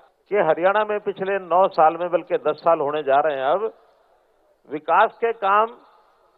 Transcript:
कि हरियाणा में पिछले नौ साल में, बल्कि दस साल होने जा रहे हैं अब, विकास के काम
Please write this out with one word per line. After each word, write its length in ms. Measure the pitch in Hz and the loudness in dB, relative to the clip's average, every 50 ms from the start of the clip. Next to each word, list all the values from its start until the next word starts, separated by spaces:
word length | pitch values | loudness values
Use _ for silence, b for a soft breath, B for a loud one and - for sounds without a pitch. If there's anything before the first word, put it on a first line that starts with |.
| _ _ _ _ _ _ | _ _ _ _ _ _
कि 60 | 180 | -2
हरियाणा 500 | 208 180 160 156 156 170 190 202 214 214 | 0 2 0 0 2 0 0 2 0 0
में 140 | 208 208 208 | -2 -4 -6
पिछले 400 | 202 208 190 170 190 190 196 196 | -6 -8 -8 -6 -6 -4 -4 -6
नौ 280 | 185 170 165 180 190 | -4 0 2 2 2
साल 300 | 185 185 - 160 156 165 | 2 2 4 4 4 2
में, 120 | 165 175 175 | 0 -2 -2
बल्कि 280 | 165 175 165 - 180 | -2 -4 -2 -4 -4
दस 180 | 156 123 147 156 | -2 -2 -2 -4
साल 220 | 151 - 170 165 156 | 0 0 0 2 2
होने 240 | 147 139 147 156 151 | 0 -2 -4 -4 0
जा 160 | 135 135 143 | 2 2 2
रहे 180 | 147 156 143 | 2 0 -2
हैं 80 | 135 131 | -2 -2
अब, 280 | 139 160 190 220 220 - _ _ _ _ _ _ _ _ _ _ _ _ _ _ _ _ _ _ - | -2 -2 -2 -2 -6 -10 _ _ _ _ _ _ _ _ _ _ _ _ _ _ _ _ _ _ -14
विकास 420 | 127 151 147 - 165 185 214 220 - | -12 -10 -4 0 2 2 2 0 0
के 200 | - 226 233 226 | -4 -6 -6 -4
काम 340 | 226 202 190 202 208 220 233 240 - _ _ _ _ _ _ _ _ _ _ _ | -4 -2 0 2 2 0 0 -4 -12 _ _ _ _ _ _ _ _ _ _ _